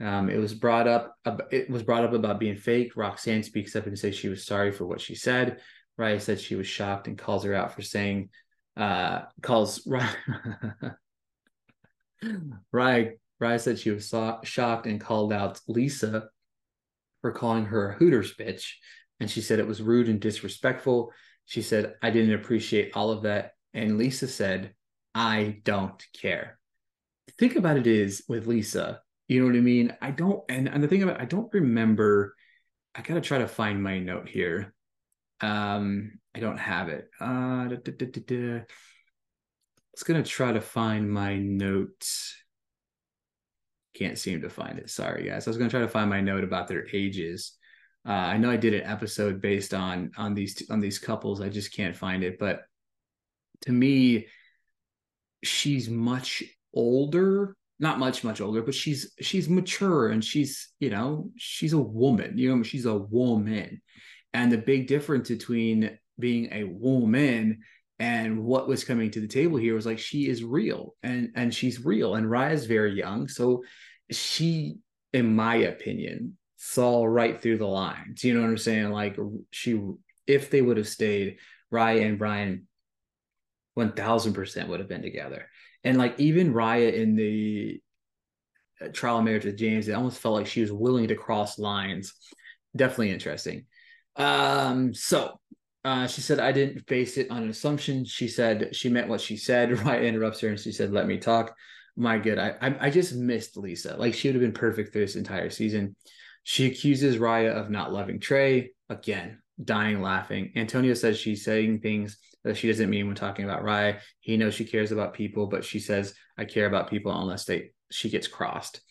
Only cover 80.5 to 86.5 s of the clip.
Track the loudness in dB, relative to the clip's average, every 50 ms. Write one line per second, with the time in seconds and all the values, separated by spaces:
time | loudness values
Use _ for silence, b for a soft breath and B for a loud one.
80.5 | 4 4 6 6 4 2 0 -4 -2 -2 0 0 2 0 0 -2 -6 B B B
81.5 | B B B B 0 2 2 4 4 4 2 2 0 0 0 -2 -2 -2 -2 -2
82.5 | -4 -4 -8 _ _ _ _ _ _ _ _ _ _ _ _ _ _ _ _ _
83.5 | _ _ _ _ -4 -2 -2 0 -2 -2 0 2 2 2 2 0 -2 -2 -4 -6
84.5 | -8 -8 -6 -6 -6 -8 -6 -8 -8 -8 -8 -10 -10 -10 -10 -10 -12 -14 -14 -18
85.5 | b b b b b b b 2 4 4 4 2 2 2 4 4 6 6 4 4